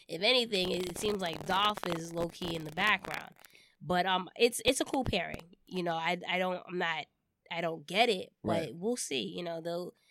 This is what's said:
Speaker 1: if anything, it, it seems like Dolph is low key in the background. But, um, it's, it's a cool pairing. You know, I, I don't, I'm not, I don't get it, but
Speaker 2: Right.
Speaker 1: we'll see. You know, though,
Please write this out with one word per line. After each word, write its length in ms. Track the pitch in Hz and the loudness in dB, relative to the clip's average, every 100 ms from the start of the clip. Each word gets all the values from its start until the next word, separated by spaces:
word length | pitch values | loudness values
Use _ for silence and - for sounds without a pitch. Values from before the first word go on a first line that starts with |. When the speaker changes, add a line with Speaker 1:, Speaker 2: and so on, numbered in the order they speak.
| - | -10
Speaker 1:
if 140 | 165 | 0
anything, 500 | 208 254 233 202 180 | 4 4 4 0 2
it, 180 | 180 180 | 0 -2
it 80 | 180 | -2
seems 240 | 214 202 | -2 0
like 240 | 180 160 - | -2 -4 0
Dolph 340 | 185 208 208 180 170 | 2 2 2 -2 -2
is 160 | 165 | -2
low 140 | 165 170 | -2 -2
key 280 | - 180 165 | -2 -4 -4
in 100 | 156 | -4
the 60 | |
background. 640 | 156 208 190 - - - - - - - _ | 0 2 2 0 -8 -10 -16 -20 -20 -20 _
But, 240 | 147 180 185 | 0 2 4
um, 240 | 185 185 - | 2 0 4
it's, 240 | 240 - | 4 4
it's 160 | - 269 | 0 2
a 60 | 311 | 0
cool 180 | 285 | 0
pairing. 380 | 247 196 160 - - - - | 0 0 -2 -8 -14 -20 -8
You 160 | 180 | -4
know, 140 | 175 165 | -2 0
I, 220 | 165 175 175 | 0 0 0
I 80 | 180 | 0
don't, 240 | 185 180 - | 2 -2 -4
I'm 80 | 180 | -2
not, 280 | 175 160 - _ _ _ _ | 0 -2 -6 _ _ _ _
I 100 | 170 | -4
don't 260 | 170 165 147 | -2 -4 -2
get 200 | 180 240 | 4 4
it, 200 | 196 - _ | 4 -2 _
but 60 | 214 | 0
Speaker 2:
Right. 240 | 196 156 151 | 0 0 -2
Speaker 1:
we'll 200 | 196 247 | -2 -2
see. 260 | - 127 104 175 | -2 -2 -2 -4
You 80 | |
know, 160 | 175 165 | -6 -6
though, 340 | 165 170 180 - _ | -4 -4 -6 -12 _